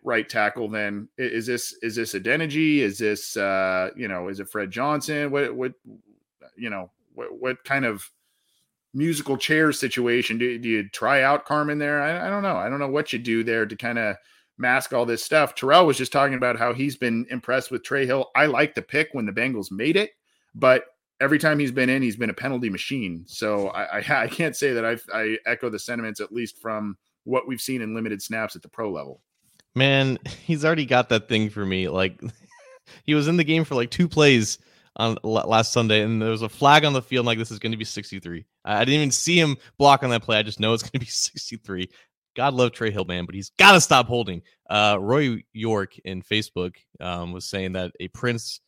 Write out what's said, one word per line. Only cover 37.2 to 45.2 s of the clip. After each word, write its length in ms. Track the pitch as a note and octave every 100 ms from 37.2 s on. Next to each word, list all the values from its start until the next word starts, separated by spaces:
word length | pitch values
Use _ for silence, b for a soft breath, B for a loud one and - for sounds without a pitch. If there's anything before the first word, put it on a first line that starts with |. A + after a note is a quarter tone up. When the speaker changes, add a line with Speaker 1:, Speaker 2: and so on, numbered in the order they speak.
| A#2+
Speaker 2:
like, 120 | A2+
"This 140 | A2
is 80 | G#2+
gonna 180 | A#2 A2
be 80 | G#2+
sixty-three." 600 | - G2 F#2+ E2+ E2+ - _ -
I, 120 | G#2
I 20 | B2
didn't 100 | D3
even 160 | C#3+
see 280 | B2 D#3+ F3
him 180 | D#3 C3+ B -
block 240 | C#3+ C#3
on 80 | C3
that 140 | A#2
play. 140 | A#2 G#2+
I 60 |
just 160 | G#2+ G#2+
know 140 | G#2+
it's 80 | A#2
gonna 160 | - C3
be 60 | A#2
<laughs> 40 |
sixty-three. 800 | - - - - A#2 - F#2 F2+ b b _ _ -
God 180 | C#3
love 180 | B2+ A#2+
Trey 180 | - A2+
Hill, 160 | G2+ F#2
man, 200 | F2+ F2
but 100 | F#2+
he's 160 | F#2+ -
gotta 220 | G3 F#3
stop 260 | - C3+ A#2+
holding. 340 | A#2+ G2+ F2 b b -
Uh, 280 | G#2 G#2 G#2
Roy 440 | G2+ C3+